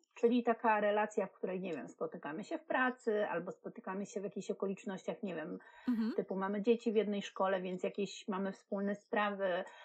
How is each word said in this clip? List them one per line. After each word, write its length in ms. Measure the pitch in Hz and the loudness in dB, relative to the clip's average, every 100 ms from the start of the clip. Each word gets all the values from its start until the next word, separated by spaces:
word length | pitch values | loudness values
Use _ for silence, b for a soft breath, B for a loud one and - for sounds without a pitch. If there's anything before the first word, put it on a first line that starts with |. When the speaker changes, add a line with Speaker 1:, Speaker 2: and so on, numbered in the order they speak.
| _ | _
Speaker 1:
czyli 280 | - 233 247 | 2 4 6
taka 380 | 233 226 233 208 | 4 4 4 6
relacja, 460 | 208 208 214 - 190 | 6 4 2 0 -2
w 60 | |
której, 280 | - 190 185 | -2 -4 -2
nie 160 | 180 147 | -2 -4
wiem, 120 | 92 | -6
spotykamy 560 | - 160 180 143 160 | -6 -6 -6 -8 -6
się 140 | 196 330 | -6 -6
w 60 | |
pracy 600 | - 269 254 240 233 208 - | 0 2 2 0 0 2 2
albo 240 | 165 180 | 0 -4
spotykamy 540 | - 196 - 196 190 196 | -8 -12 -10 -8 -6 -4
się 140 | 208 | -6
w 40 | |
jakichś 260 | 196 196 190 | -6 -6 -6
okolicznościach, 720 | 196 196 190 208 190 - 170 | -2 -2 -4 -6 -6 -6 -6
nie 120 | 190 | -4
wiem, 240 | 165 160 185 B B B | -6 -6 -8 B B B
Speaker 2:
Mhm. 240 | 226 220 | 0 0
Speaker 1:
typu 240 | 370 185 190 | 0 -2 -2
mamy 260 | 190 208 | -2 0
dzieci 300 | 202 226 233 | 4 4 4
w 40 | 214 | 2
jednej 260 | 202 202 | 2 0
szkole, 380 | - - 190 190 | -4 0 2 2
więc 220 | 185 185 | 0 -4
jakieś 460 | 196 196 190 - - | -4 -2 -4 -6 -4
mamy 240 | 190 196 | -2 -2
wspólne 420 | 190 - 202 202 | -6 -6 -2 -2
sprawy, 720 | 202 - 226 208 196 190 175 202 B | -2 -2 0 0 2 0 0 -2 B